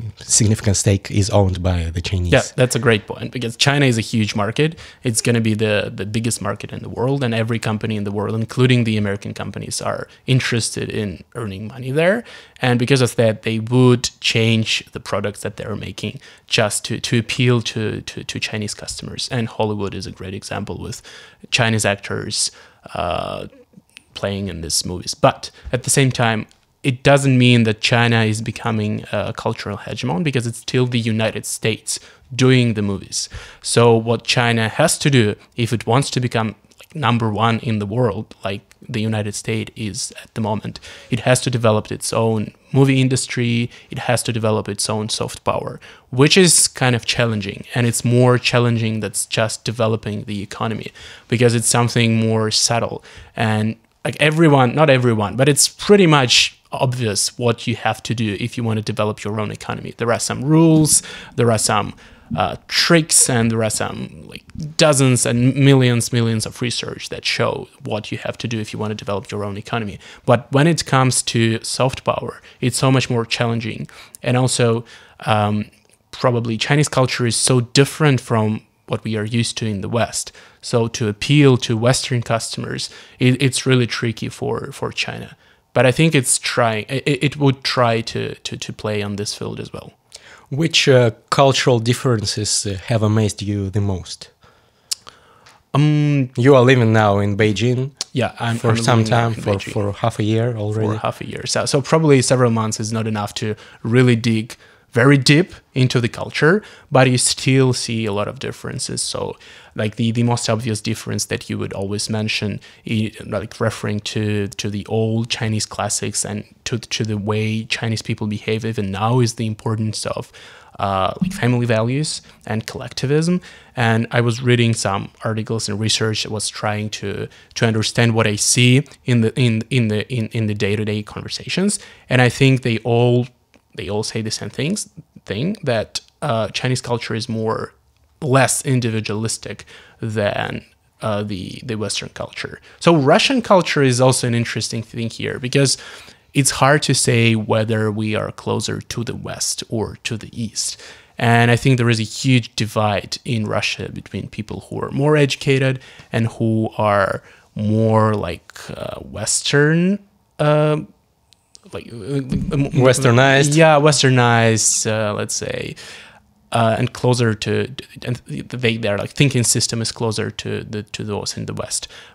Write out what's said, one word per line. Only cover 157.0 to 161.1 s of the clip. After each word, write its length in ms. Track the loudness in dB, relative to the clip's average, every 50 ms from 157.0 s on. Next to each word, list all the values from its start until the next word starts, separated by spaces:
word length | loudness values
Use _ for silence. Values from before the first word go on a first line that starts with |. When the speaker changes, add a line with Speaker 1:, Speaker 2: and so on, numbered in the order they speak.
| 4 2 0 -6 _ -16 -20 _ _ _ -8
Speaker 2:
more, 640 | -4 -2 0 2 4 4 4 4 4 4 4 2
like, 360 | 0 -2 -4 -6 -8 _ _ -20 -18 -14 -14
uh, 280 | -12 -10 -10 -10 -10 -12
Western, 960 | -12 -12 -10 -8 -4 -4 -4 -2 -2 2 2 4 4 4 4 4 4 2 0 -2 -6 _ _ _ _ _ _ -2
uh, 380 | 2 2 4 4 2 2 0 -2 -4 -10 _ _ _ _